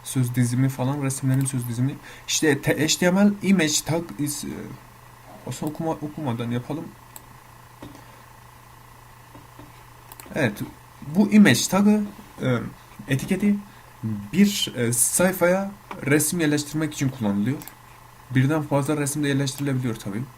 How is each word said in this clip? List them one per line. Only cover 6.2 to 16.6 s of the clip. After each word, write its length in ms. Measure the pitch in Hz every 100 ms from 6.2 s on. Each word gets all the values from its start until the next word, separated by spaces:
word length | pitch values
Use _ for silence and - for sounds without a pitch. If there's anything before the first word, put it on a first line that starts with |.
| 147 117 117
yapalım. 320 | 120 123 143 170 - - - - - - - - - - - - - - - - - - - - - - - - - - - - - - - - - - 147
Evet, 180 | 127 104 131 - - - 143 165
bu 160 | 208
image 280 | 208 185 123 -
tagı, 320 | 185 202 214 208 - - -
e, 160 | 135 120 - - - - -
etiketi 480 | 135 - 190 208 202 - - - -
bir, 680 | 113 104 101 160 202 202 - 127
e, 180 | 117
sayfaya 760 | 120 - - 180 185 175 190 196 - - - -
resim 340 | 151 147 180
yerleştirmek 540 | 151 147